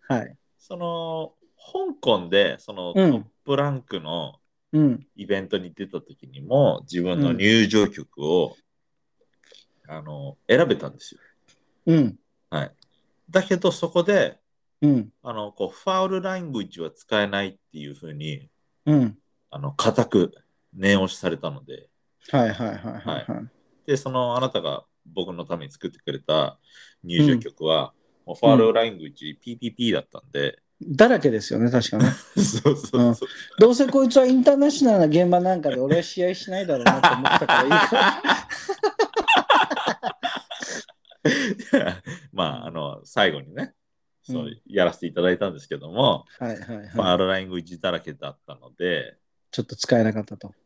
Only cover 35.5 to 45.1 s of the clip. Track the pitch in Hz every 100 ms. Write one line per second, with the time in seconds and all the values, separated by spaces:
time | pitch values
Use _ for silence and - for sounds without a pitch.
35.5 | 185 151 127 135 165 170 - 180 185 -
36.5 | 190 185 139 120 135 170 123 135 - 139
37.5 | 160 135 214 202 247 190 - - - -
38.5 | - - 392 427 - 453 - 381 906 -
39.5 | - - - - - - - - - -
40.5 | - - - - _ _ _ - 277 262
41.5 | 185 - 269 - 90 - 175 - 98 85
42.5 | 69 78 82 71 - - - 98 73 69
43.5 | 98 262 _ _ _ _ _ _ 127 -
44.5 | - _ 98 87 - 87